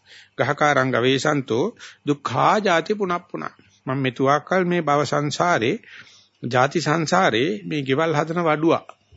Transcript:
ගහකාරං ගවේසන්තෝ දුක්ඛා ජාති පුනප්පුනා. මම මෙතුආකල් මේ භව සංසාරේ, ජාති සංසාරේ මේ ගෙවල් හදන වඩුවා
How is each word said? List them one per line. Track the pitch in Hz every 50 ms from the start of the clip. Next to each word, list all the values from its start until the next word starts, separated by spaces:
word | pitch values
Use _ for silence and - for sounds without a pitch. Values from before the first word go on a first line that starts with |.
| _ _ - - - _ _
ගහකාරං | - 127 123 143 - 151 147 143 131 131 131
ගවේසන්තෝ | 120 117 117 131 135 131 - 156 147 147 127 - 120 117 156 220 - - - - - _ _
දුක්ඛා | 135 143 143 _ - 113 135 139 151 180 214
ජාති | 196 202 175 165 165 - 214
පුනප්පුනා. | 208 208 180 175 175 180 _ - 160 151 - - _ _ _ _ _ _
මම | 143 131 139
මෙතුආකල් | 135 131 120 - 135 131 143 147 139 - 175 190 185
මේ | 180 175 175 165
භව | 143 143 147 147
සංසාරේ, | - - 147 147 147 143 - 165 175 175 135 110 123 180 240 - - - - - - - - _ _ _ _ -
ජාති | 123 113 127 127 143 - 175
සංසාරේ | 143 151 151 170 160 143 175 180 190 160 113 110 127 170 214 208 185
මේ | 175 165 151 135
ගෙවල් | 131 135 135 165 165 151
හදන | 147 160 156 165 175
වඩුවා | 175 160 151 151 156 165 147 117 - - - _ _ _ -